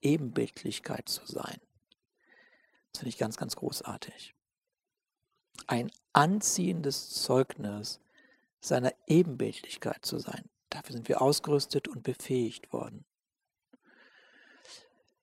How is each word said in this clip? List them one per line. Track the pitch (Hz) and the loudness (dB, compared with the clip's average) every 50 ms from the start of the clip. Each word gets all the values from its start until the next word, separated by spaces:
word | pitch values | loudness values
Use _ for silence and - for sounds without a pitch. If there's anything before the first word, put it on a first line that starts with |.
Ebenbildlichkeit | - 139 151 160 139 117 - 120 113 - - - - - 101 - - - - - - - | 2 4 4 2 2 -2 -2 -2 -2 -2 -4 -8 -8 -8 -8 -6 -6 -8 -8 -8 -6 -6
zu | - - - | -8 -8 -8
sein." | - - - - - - - _ _ _ _ _ _ _ _ _ _ _ _ _ _ _ _ _ _ _ _ _ _ _ _ _ _ | -8 -8 -8 -8 -8 -10 -14 _ _ _ _ _ _ _ _ _ _ _ _ _ _ _ _ _ _ _ _ _ _ _ _ _ _
Das | - - | -12 -8
finde | - 127 | -8 -6
ich | - - | -4 -4
ganz, | 113 220 - | -4 -4 -4
ganz | - - - - | -6 -6 -6 -6
großartig. | - - - - - - - - - - - - - - - _ _ _ _ _ _ _ _ _ _ _ _ _ _ _ _ _ _ _ _ _ _ _ _ _ - - | -6 -6 -6 -6 -6 -8 -8 -10 -10 -12 -14 -16 -18 -20 -20 _ _ _ _ _ _ _ _ _ _ _ _ _ _ _ _ _ _ _ _ _ _ _ _ _ -10 -4
Ein | - 127 117 123 - - - _ _ | -2 0 0 0 -2 -8 -14 _ _
anziehendes | - - 147 170 196 214 - - - 190 175 180 175 165 147 139 - - - - | 6 6 8 6 6 2 2 0 2 2 2 2 0 0 0 -2 -2 -4 -6 -6
Zeugnis | - - - - 127 131 131 - - - 104 104 104 104 104 - - - _ _ _ _ _ _ _ _ _ _ _ _ | -6 -2 2 4 4 4 4 2 -2 -8 -6 -6 -6 -6 -8 -10 -10 -12 _ _ _ _ _ _ _ _ _ _ _ _
seiner | - - - 127 123 131 - _ - | -2 0 2 2 2 2 -2 _ 2
Ebenbildlichkeit | - 156 175 180 165 123 127 117 110 - - - - - - - 113 - - - | 6 6 6 6 6 2 -2 -2 -4 -4 -8 -12 -14 -10 -6 -4 -6 -4 -4 -6
zu | - - - | -6 -6 -6
sein. | - - - - - - _ _ _ - | -6 -8 -10 -12 -12 -16 _ _ _ -12
Dafür | - 147 - - 127 | -12 -10 -10 -10 -10
sind | 117 113 - | -6 0 0
wir | 123 - | 2 4
ausgerüstet | 131 143 147 - - 151 147 139 - - - 139 - - | 6 4 4 4 2 2 2 2 2 2 -2 -2 -2 -4
und | 254 127 | -10 -6
befähigt | - 135 120 - - - 131 123 117 113 - - - - | -4 -6 -6 -4 -2 0 0 0 0 0 -4 -8 -12 -8
worden. | - - - - - - - _ _ _ _ _ _ _ _ _ _ _ _ _ _ - _ _ _ _ - _ _ - _ _ _ - - - - - - - - - - _ _ _ _ _ _ _ | -8 -6 -6 -8 -10 -16 -18 _ _ _ _ _ _ _ _ _ _ _ _ _ _ -20 _ _ _ _ -20 _ _ -20 _ _ _ -20 -20 -20 -20 -20 -20 -20 -20 -20 -20 _ _ _ _ _ _ _